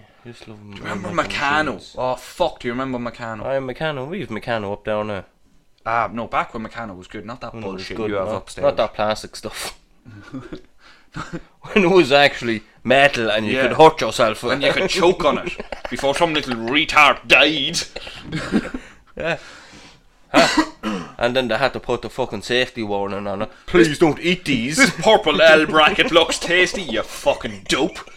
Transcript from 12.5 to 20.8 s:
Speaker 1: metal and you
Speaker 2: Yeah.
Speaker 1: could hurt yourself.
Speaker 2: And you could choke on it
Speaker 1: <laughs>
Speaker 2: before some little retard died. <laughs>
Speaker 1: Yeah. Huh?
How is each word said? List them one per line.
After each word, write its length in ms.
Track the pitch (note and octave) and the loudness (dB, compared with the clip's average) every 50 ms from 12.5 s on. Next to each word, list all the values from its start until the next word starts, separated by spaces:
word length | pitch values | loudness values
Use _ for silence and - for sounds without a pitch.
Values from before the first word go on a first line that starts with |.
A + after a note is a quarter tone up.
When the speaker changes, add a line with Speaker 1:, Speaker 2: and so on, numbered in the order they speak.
| A2+ G#2 - _ _ _ - | -4 -4 -6 _ _ _ 0
Speaker 1:
metal 460 | A2+ B2+ C#3 C#3 C#3 - A#2+ A2+ G#2+ G#2 | 2 4 6 6 4 4 2 -2 0 0
and 120 | A2 G#2+ | 0 0
you 100 | G#2+ B2+ | 0 0
Speaker 2:
Yeah. 120 | C3 C3+ A#2+ | 0 0 2
Speaker 1:
could 80 | - | 6
hurt 240 | C3 D#3 D#3 - - | 8 8 8 6 4
yourself. 440 | C3 A2 A2 - B2 A2 G#2+ - B2 | -4 -2 0 2 2 2 0 -2 -2
Speaker 2:
And 180 | A#2+ B2+ C#3+ C#3 | -2 -2 0 2
you 100 | C#3 C#3 | 0 2
could 160 | C#3 F#3+ F3+ | 2 0 -2
choke 360 | - F#3+ E3 F3 F#3 - E3 | 0 2 4 2 4 4 2
on 140 | C#3+ B2 G#2+ | 0 0 0
it 180 | F2 F2+ - - - - - | -4 -8 -10 -10 -12 -12 -12
Speaker 1:
<laughs> 160 | - - - | -12 -12 -10
Speaker 2:
before 240 | B2+ - - C#3 C3+ | -8 -4 -2 0 0
some 180 | - E3+ E3 D#3 | 2 2 0 0
little 220 | D3+ B2+ C3 B2 | 0 -2 -4 -6
retard 720 | A2+ A2+ A#2 C#3 D3+ D#3+ - - D3+ D3 C3+ - - - | -6 -4 -2 0 0 0 2 4 6 6 6 6 2 2
died. 520 | A#2 - B2+ C#3+ D3+ D#3 D3 C3+ D#3 E3+ - - - - - - - - - - D3+ D#3+ D#3 - - F#3+ A3+ - - - | 2 4 6 6 4 2 0 -2 -4 -4 -6 -6 -8 -10 -14 -14 -14 -16 -16 -14 -10 -10 -8 -6 -2 -2 -2 -2 -4 -10
<laughs> 40 | - - - - - _ _ - | -14 -14 -16 -20 -20 _ _ -12
Speaker 1:
Yeah. 220 | - D3+ E3 D#3+ - - - - - - - - - - - - - _ _ _ _ _ _ - | -8 -6 -6 -6 -8 -10 -16 -20 -20 -20 -20 -20 -20 -20 -20 -20 -20 _ _ _ _ _ _ 4
Huh? 800 | D3+ E3+ - - D#4 D#4 - - - | 4 4 4 4 0 -2 -2 -4 -10